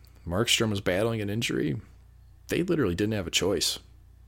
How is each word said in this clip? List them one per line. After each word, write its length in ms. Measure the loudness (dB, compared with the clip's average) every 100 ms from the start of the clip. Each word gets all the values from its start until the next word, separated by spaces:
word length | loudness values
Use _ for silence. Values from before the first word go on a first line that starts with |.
| -20 -14 -4
Markstrom 440 | 0 2 2 2
was 120 | 0
battling 400 | 0 2 0 0
an 80 | -2
injury. 520 | -2 -2 0 -2 -4 -8 -20 -20 -20 -20 -20 -4
They 160 | -2
literally 320 | 0 2 2 2
didn't 180 | 0
have 140 | -2 -2
a 40 |
choice. 480 | 0 0 2 0 -4 -10 -20 -20 -20